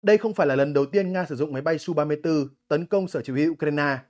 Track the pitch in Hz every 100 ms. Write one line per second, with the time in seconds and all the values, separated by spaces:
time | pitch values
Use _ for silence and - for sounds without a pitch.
0 | 202 214 220 202 147 135 143 143 139 202
1 | 185 185 170 127 151 135 151 160 - 151
2 | 151 151 165 151 135 - - 147 175 202
3 | 185 139 123 131 160 156 151 147 147 131